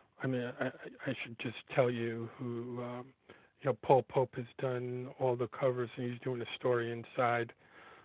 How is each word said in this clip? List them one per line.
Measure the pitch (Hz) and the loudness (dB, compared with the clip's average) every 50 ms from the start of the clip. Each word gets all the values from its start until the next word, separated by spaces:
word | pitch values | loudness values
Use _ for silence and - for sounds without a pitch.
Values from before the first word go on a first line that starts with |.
| - _ _ - | -20 _ _ -4
I | - | 0
mean, | 131 127 123 120 123 - - | 0 0 0 0 -4 -4 -2
I, | - | -2
I, | 127 - - - - - - - | -2 -4 -6 -10 -14 -12 -6 -4
I | 139 120 - - | -4 -4 -4 -6
should | 120 117 - | -8 -8 -8
just | - 120 110 - - - - | -8 -8 -8 -8 -10 0 4
tell | 139 127 123 | 4 4 4
you | 123 117 117 117 113 117 117 117 - | 2 0 0 -2 -2 -4 -6 -8 -8
who, | - 131 120 117 117 120 127 120 123 120 | -8 -6 -6 -4 -4 -6 -6 -6 -6 -6
um, | 120 123 123 127 131 - _ _ - - - - _ _ _ | -6 -8 -8 -10 -14 -18 _ _ -20 -20 -20 -20 _ _ _
you | - 135 | -2 -2
know, | 117 - | -2 0
Paul | - - 139 123 - | 4 6 6 6 6
Pope | - - 139 127 - - | 4 2 2 2 2 0
has | 131 120 - - - | -6 -8 -8 -6 -4
done | 135 131 127 123 123 123 123 123 123 135 139 - | -2 -2 -2 -2 -2 -4 -4 -6 -6 -8 -4 0
all | 131 127 123 | 2 2 4
the | 120 123 | 2 0
covers, | 110 - - 139 131 123 123 123 117 - | -2 0 2 2 2 2 2 -2 -4 -4
and | - 123 120 | -4 -4 -4
he's | 123 120 | -4 -4
doing | - 131 127 120 113 | -4 -2 -2 -2 -4
a | - - | -6 -6
story | - - 127 123 120 117 117 | 0 2 2 4 4 2 0
inside, | 117 117 117 - - - 123 120 120 120 117 117 - _ - - - - - - - - | -4 -6 -8 -4 0 2 4 4 4 4 2 -2 -6 _ -20 -20 -20 -20 -20 -20 -20 -20